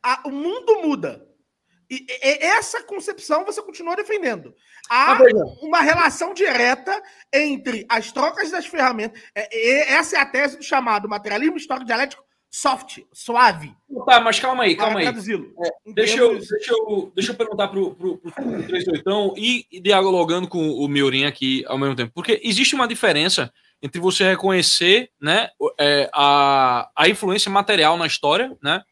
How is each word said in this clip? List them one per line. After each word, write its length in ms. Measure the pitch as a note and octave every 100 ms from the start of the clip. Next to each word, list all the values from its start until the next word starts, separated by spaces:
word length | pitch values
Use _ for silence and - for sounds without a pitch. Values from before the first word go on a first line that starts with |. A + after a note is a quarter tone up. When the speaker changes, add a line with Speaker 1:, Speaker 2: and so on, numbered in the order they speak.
Speaker 1:
a, 200 | B3 B3+ D4
o 60 |
mundo 500 | C#4 E4 A#4 A#4+ G#4+
muda. 440 | D#4+ C4+ E3 A2+ _ _ _ _ _ _ _
E, 160 | C4 C4
e, 180 | B3+ C4+
e 180 | D4 D#4
essa 360 | A4 G#4 A#4+
concepção 640 | - G4 - - - D4+ G4
você 160 | G#4
continua 340 | G#4 D#4+ E4+ F4+
defendendo. 580 | G#4 G#4+ D#4 G3+ C3+ _ _ - -
Há 260 | A#3+ D4 C4
Speaker 2:
Mas 80 |
veja. 220 | B3+ G#3+ - -
Speaker 1:
uma 200 | D4+ E4+
relação 520 | D4 E4 E4 - E4+
direta 680 | F#4 F#4+ B3 A#3+ B3+ F#4 G4+ - - _
entre 540 | C#4 D4+ C4+ - A#3 -
as 240 | A3+ A3
trocas 380 | - D4 - F4
das 160 | F4 -
ferramentas. 560 | E4+ C4 A#3 A3 - - -
É, 120 | G#3+ A3+
é, 380 | A#3 C#4 C#4
essa 240 | C#4+ D#4+ E4+
é 20 |
a 60 | C#4
tese 320 | B3 C#4+ C#4+
do 60 |
chamado 440 | - C#4 A#3+ G#3 G#3
materialismo 500 | G#3 G#3 G#3 D4+ F4
histórico 280 | - C4 A#3+
dialético 380 | A3+ C4+ - _ _ _
soft, 500 | - C#4+ C4 - - _
suave. 600 | - - A#3 B3 E3 D3+ - _ C4 -
Speaker 2:
Tá, 140 | A#3+
mas 180 | A3+ A3
calma 260 | B3+ B3+
aí, 120 | A3 E3
calma 200 | A3 G#3+
Speaker 1:
Para 40 |
Speaker 2:
aí. 40 | F#3
Speaker 1:
traduzi-lo. 480 | A#3 G3 G3 C#3+ -
Speaker 2:
É, 260 | E3+ - G#3+
Speaker 1:
Em 40 |
Speaker 2:
deixa 240 | G#3 G#3+ A3+
eu, 120 | A#3+
Speaker 1:
termos 180 | F#3+ -
Speaker 2:
deixa 240 | G#3+ -
eu, 380 | A3+ G#3+ G3+ - -
deixa 160 | -
eu 40 | A#3
perguntar 340 | A3 G#3 G3
pro, 260 | G3 F#3 -
pro, 220 | F3+ -
pro, 140 | E3+
pro 320 | - B3 A3
três 220 | - F3 F#3
oitão 460 | D3+ F#3+ G#3 G3+ G3
e, 280 | A3 B3 -
e 80 | F3+
dialogando 680 | F#3 G3 F#3+ F#3 D#3+ F3 F3+
com 220 | F3+ D#3
o 160 | B2+ C#3+
Meurin 340 | C#3+ C#3 C3
aqui 400 | C#3+ C#3 C3 C3 C3
ao 100 | C3+
mesmo 180 | C#3 B2+
tempo. 160 | A#2
Porque 280 | E3 F3 G#3+
existe 320 | A#3 G3+ C4+ C#4
uma 120 | A#3+
diferença 680 | A#3 A3 D3 E3 F#3+ B2 _ _ _
entre 180 | C#3+ E3+
você 240 | F3+ -
reconhecer, 840 | F#3+ F#3 F#3+ F#3 E3+ - F3 G#3+ B3+ _
né, 300 | C#3+ F#3+ A#3 _
o, 140 | D3 -
é, 300 | D3 C#3+ C#3
a, 760 | - C#3+ C#3+ C#3 C#3 C3 B2 - -
a 140 | D#3+
influência 400 | G3+ G3 G3+ G3+
material 480 | G3 G3+ G3+ D3+ E3+
na 80 | D#3+
história, 500 | - C#3+ E3+ C4 -
né? 220 | C#3 F#3 _